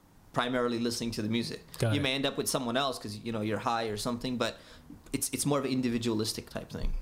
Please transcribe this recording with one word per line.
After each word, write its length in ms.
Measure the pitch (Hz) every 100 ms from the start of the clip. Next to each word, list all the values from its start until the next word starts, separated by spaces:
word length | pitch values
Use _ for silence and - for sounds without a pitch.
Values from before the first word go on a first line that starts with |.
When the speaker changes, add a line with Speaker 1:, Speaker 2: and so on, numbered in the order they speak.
| - - -
Speaker 1:
primarily 460 | - 123 127 120 117
listening 320 | 120 117 117
to 100 | 113
the 60 | 107
music. 320 | 117 107 - - -
Speaker 2:
Got 140 | 113
Speaker 1:
You 60 | 143
Speaker 2:
it. 20 |
Speaker 1:
may 100 | 135
end 100 | 135
up 120 | 135 -
with 120 | -
someone 280 | 147 120 123
else 220 | 139 120
'cause, 160 | 110 104
you 80 | 110
know, 80 | 113
you're 160 | 107 101
high 260 | 120 117
or 120 | 113 104
something, 400 | 127 120 131 123
but 200 | 113 - - - - - -
it's, 160 | - -
it's 100 | 139
more 140 | 143 143
of 60 | 127
an 40 |
individualistic 800 | 131 123 117 117 107 110 - -
type 220 | - -
thing. 240 | - - -